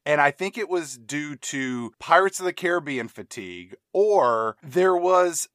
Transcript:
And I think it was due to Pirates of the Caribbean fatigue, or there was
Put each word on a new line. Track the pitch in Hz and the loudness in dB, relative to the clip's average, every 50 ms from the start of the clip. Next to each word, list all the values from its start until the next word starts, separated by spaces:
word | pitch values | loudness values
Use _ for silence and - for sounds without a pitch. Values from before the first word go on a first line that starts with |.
| - | -4
And | 151 151 147 | -2 2 2
I | 143 143 | 2 2
think | 143 - 185 196 - 240 | 0 -2 -6 -6 -6 -6
it | 214 160 | -6 -4
was | 180 180 160 139 131 123 | -4 -4 -4 -6 -12 -16
due | 113 107 139 147 147 147 147 - | -12 -10 -8 -8 -8 -8 -10 -12
to | - - - 139 135 131 127 123 120 113 - - | -10 -8 -6 -4 -4 -4 -4 -6 -6 -8 -12 -10
Pirates | - - 165 175 190 196 - - | 0 4 4 4 4 4 0 -4
of | 185 | -4
the | 180 175 | -6 -4
Caribbean | - - 175 175 175 156 143 139 127 117 110 | -4 -2 -2 -2 -2 -2 -4 -6 -6 -6 -8
fatigue, | - - 101 - - 123 101 90 90 90 90 92 95 - _ _ - | -10 -14 -16 -14 -14 -14 -12 -12 -12 -14 -16 -18 -20 -20 _ _ 0
or | 180 202 214 208 190 139 123 117 113 113 110 107 _ | 0 2 4 4 4 6 4 4 2 0 -2 -4 _
there | - 147 127 180 185 190 185 | -10 -6 0 2 4 4 4
was | 175 175 180 185 185 180 180 165 - - - _ | 2 2 4 4 4 4 2 0 -4 -8 -8 _